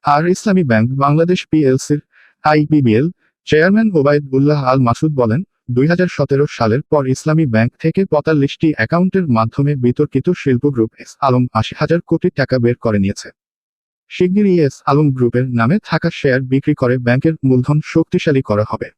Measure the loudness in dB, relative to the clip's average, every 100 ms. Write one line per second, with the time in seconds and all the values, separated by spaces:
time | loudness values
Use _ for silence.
0 | 2 0 2 -2 0 0 2 2 0 0
1 | 0 2 2 0 0 0 2 0 0 -4
2 | _ _ _ _ 0 0 2 2 2 2
3 | 0 -6 _ _ 0 2 4 2 2 2
4 | 2 0 0 0 2 0 0 2 2 0
5 | -2 0 0 0 -4 _ -6 0 0 0
6 | -2 -2 -2 0 -2 -2 -2 -2 0 -2
7 | 0 -2 0 0 2 0 0 _ -4 -2
8 | 0 0 0 0 0 0 -2 0 -2 0
9 | 0 -2 0 0 0 -2 -2 0 -2 0
10 | -2 -2 -2 -4 -2 0 0 -2 -4 _
11 | -20 -4 0 0 0 -2 -4 -6 -2 -2
12 | 0 -2 -2 -2 -2 0 0 0 -2 0
13 | -2 -4 -12 _ _ _ _ _ _ _
14 | _ -2 0 2 2 2 0 -2 0 2
15 | 2 2 0 0 -2 0 0 0 -2 -4
16 | -4 -2 0 0 0 -2 0 0 0 0
17 | 0 0 0 -2 0 0 2 -2 0 -2
18 | 0 -2 0 -2 0 -2 -2 -6 -8